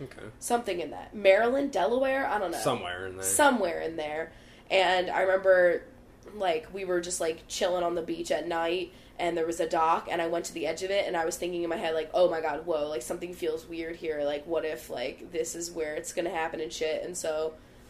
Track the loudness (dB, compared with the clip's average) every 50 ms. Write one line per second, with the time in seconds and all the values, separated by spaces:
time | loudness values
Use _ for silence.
0 | -14 -14 -14 -14 -16 -16 -14 -8 -4 0 0 0 0 -2 -4 -4 -4 -6 -8 -10
1 | -12 -12 -4 4 6 8 8 8 6 4 2 2 0 0 0 2 2 2 4 2
2 | 2 2 2 0 0 0 0 0 -2 -2 -2 0 0 0 0 0 -2 -4 -6 -6
3 | -6 -8 -6 -4 -2 0 4 6 6 6 6 4 2 0 -2 -2 -4 -4 -4 -4
4 | -6 -4 -4 -6 -6 -8 -10 -20 -20 -20 -20 -14 -4 2 4 4 6 6 4 4
5 | 2 2 2 2 2 4 4 4 8 8 8 10 8 6 6 2 -2 -8 -20 -20
6 | -20 -20 -20 -20 -20 -14 -6 -2 0 0 0 0 -2 -6 -10 -6 -2 0 0 0
7 | 0 -2 -4 -2 -2 -2 -2 -4 -8 -8 -4 0 0 2 2 2 0 0 0 -2
8 | -2 -4 -4 -4 -2 -2 -2 -2 -2 -2 -2 0 0 0 0 -2 -4 -6 -10 -18
9 | -20 -14 -6 -2 -2 0 0 0 0 0 0 0 0 0 2 4 4 4 4 2
10 | 0 -2 -2 -2 0 0 0 -2 -4 -4 -6 -4 -4 -4 -2 -2 -2 -2 0 0
11 | 0 0 0 0 0 -2 -2 -4 -4 -4 -4 -2 -2 -2 -2 -2 -2 -2 -2 -2
12 | -2 0 4 4 4 4 4 2 -2 -2 -2 -2 -2 -2 -2 0 -2 -2 -4 -6
13 | -6 -6 -8 -8 -8 -10 -8 -4 -4 -4 -4 -4 -6 -8 -8 -8 -6 -8 -8 -6
14 | -4 -4 -2 -2 -2 -2 -2 -4 -4 -2 -2 -2 -2 -2 -6 -6 -8 -10 -8 -6
15 | -6 -6 -8 -10 -12 -6 -4 -4 -4 -4 -4 -8 -8 -6 -4 -4 -4 -4 -4 -6
16 | -6 -6 -4 -4 -4 -2 -2 -2 -4 -4 -4 -6 -6 -6 -4 -4 -2 -2 -2 -2
17 | -4 -6 -6 -4 -4 -2 -2 0 -2 -4 -6 -8 -20 -20 -20 -20 -20